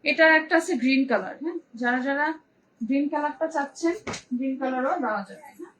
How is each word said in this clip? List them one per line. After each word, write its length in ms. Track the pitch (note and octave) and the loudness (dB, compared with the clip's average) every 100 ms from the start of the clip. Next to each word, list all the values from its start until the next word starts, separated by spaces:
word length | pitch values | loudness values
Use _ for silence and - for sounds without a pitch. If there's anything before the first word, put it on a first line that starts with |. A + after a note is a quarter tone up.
এটা 340 | D4 D4 D#4+ D#4+ | -2 4 6 6
একটা 200 | D#4 F4+ | 4 0
আছে 160 | E4+ | 2
গ্রিন 340 | C#4 B3+ C4+ C4+ | 0 2 2 2
কালার, 280 | G#3+ F#3 - | 0 -2 -8
হ্যাঁ, 160 | D#4 F4 _ A3+ | -8 -8 _ -6
যারা 240 | A#3+ B3+ | -2 -2
যারা 340 | B3+ C#4 D4+ D#4 _ _ _ _ | -2 0 -2 -4 _ _ _ _
গ্রিন 260 | A3 C#4 D4 | -2 0 0
কালারটা 380 | D4+ D4 D4 D#4 | -2 -4 -4 -4
চাচ্ছেন, 460 | D#4 C#4 - E4 F4+ - - - | -2 -4 -2 -2 -2 -8 -10 -6
গ্রিন 240 | B3 C4+ C4 | -4 -2 -2
কালারও 420 | C4 B3+ C4+ - | -2 0 0 0
দেওয়া 260 | A#3+ G#3 G3 | -2 -4 -6
যাবে, 120 | - | -16
হ্যাঁ। 300 | - - F4 | -20 -18 -18